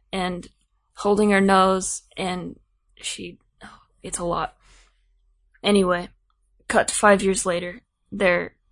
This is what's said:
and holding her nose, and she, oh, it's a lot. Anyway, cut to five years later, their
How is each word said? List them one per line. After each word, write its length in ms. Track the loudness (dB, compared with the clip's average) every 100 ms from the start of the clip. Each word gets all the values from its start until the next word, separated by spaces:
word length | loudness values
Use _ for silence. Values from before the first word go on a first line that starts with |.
| _
and 360 | -6 -6 -6 -12 _ _ _ _
holding 360 | -6 0 2 4
her 100 | 4
nose, 640 | 4 4 4 0 -4 -10 _ -8
and 420 | -6 -6 -10 -14 _ _ _ _
she, 420 | -12 -12 -14 -18 _ _
oh, 180 | -20 -20 _ _
it's 160 | -14 -8
a 60 |
lot. 320 | -6 -4 -6 _ _ _ _ _ _ _ _ _ _ _
Anyway, 460 | 0 2 2 0 -4 _ _ _ _ _ -2
cut 220 | 0 0
to 60 |
five 280 | 2 4 4
years 220 | 2 -2
later, 380 | -2 -4 -6 -14 _ _ _
their 440 | -2 0 0 -2 _ _